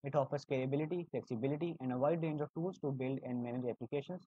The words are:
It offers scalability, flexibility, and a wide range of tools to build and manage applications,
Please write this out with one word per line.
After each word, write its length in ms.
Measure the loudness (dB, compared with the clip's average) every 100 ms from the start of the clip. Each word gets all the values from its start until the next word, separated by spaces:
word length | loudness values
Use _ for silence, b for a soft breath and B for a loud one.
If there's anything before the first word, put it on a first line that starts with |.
It 120 | 2 2
offers 300 | 2 0 0
scalability, 640 | 0 2 2 0 -2 -2
flexibility, 640 | -4 -2 -2 0 0 -2 -2
and 100 | -2
a 60 | 2
wide 240 | 2 2
range 200 | 0 0
of 120 | -2
tools 240 | -2 -4 -2
to 120 | -4
build 280 | 0 0 0
and 180 | 0 -2
manage 240 | 0 0 0
applications, 540 | -2 0 -2 -2 -6